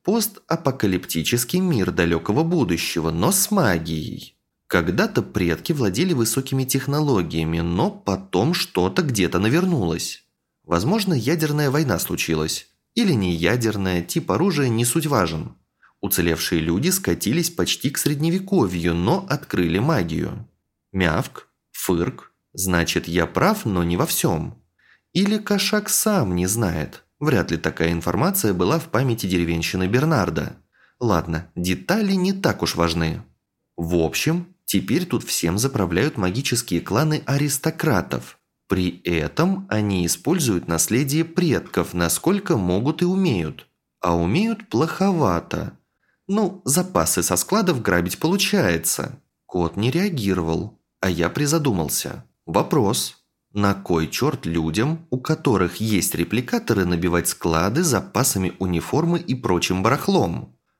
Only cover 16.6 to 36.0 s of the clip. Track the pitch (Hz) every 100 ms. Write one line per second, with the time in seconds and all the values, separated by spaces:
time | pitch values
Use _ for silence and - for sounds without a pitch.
16.6 | 80 90 170 190 - 85 101 160 165 -
17.6 | 87 - 139 - 147 143 165 190 190 190
18.6 | 101 87 85 85 95 196 196 147 - -
19.6 | 85 90 143 139 85 80 78 - - _
20.6 | _ _ _ 95 85 82 - - - _
21.6 | _ - - 85 127 - - _ _ -
22.6 | 95 87 80 85 82 85 80 92 180 208
23.6 | 110 92 85 87 131 - 147 80 80 -
24.6 | _ _ _ _ _ 180 202 214 202 202
25.6 | 202 208 208 - 214 196 98 87 92 113
26.6 | 98 82 71 - _ _ 147 107 82 82
27.6 | 82 - 82 85 85 87 170 196 107 90
28.6 | 90 160 165 120 131 113 95 90 82 82
29.6 | - 92 92 120 156 139 85 78 - -
30.6 | _ _ _ - 117 87 82 80 - 87
31.6 | 90 92 - 214 202 190 185 196 156 -
32.6 | 82 85 85 82 80 78 - _ _ _
33.6 | _ - 82 87 80 - 151 170 175 _
34.6 | - 98 - 139 175 120 - - 82 98
35.6 | 135 107 87 85